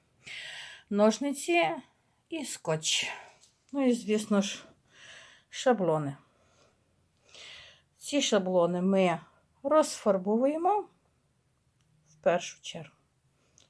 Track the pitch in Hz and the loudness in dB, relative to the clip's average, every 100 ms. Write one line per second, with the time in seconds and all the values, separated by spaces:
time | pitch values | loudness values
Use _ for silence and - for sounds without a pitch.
0 | _ _ - - - - - - _ 202 | _ _ -18 -16 -14 -16 -18 -20 _ 2
1 | 214 214 285 277 - 339 320 311 - _ | 4 2 -4 -4 0 0 0 -4 -12 _
2 | _ _ _ 330 - - - 156 - - | _ _ _ -10 -10 -8 -4 -2 -2 -2
3 | - - - _ _ _ _ 277 262 240 | -4 -10 -18 _ _ _ _ 0 0 0
4 | 190 214 208 202 202 - - _ _ - | 0 -2 0 0 0 -8 -16 _ _ -20
5 | - - - - _ - 262 214 170 156 | -20 -20 -20 -20 _ -2 0 2 2 0
6 | 143 143 _ _ _ _ _ _ _ _ | -2 -8 _ _ _ _ _ _ _ _
7 | _ _ _ - - - - - _ _ | _ _ _ -20 -20 -20 -20 -20 _ _
8 | - 285 - 208 185 185 170 180 185 190 | -4 -2 2 2 2 2 2 2 2 4
9 | 185 160 - _ _ _ 277 311 - - | 4 0 -8 _ _ _ 2 2 2 0
10 | 214 190 190 226 269 311 359 415 - _ | 0 2 0 2 2 2 0 0 -4 _
11 | _ _ _ _ _ _ _ _ _ _ | _ _ _ _ _ _ _ _ _ _
12 | _ _ 185 175 - - - 170 156 _ | _ _ 0 0 -4 -14 -14 -14 -16 _
13 | _ _ _ _ _ _ | _ _ _ _ _ _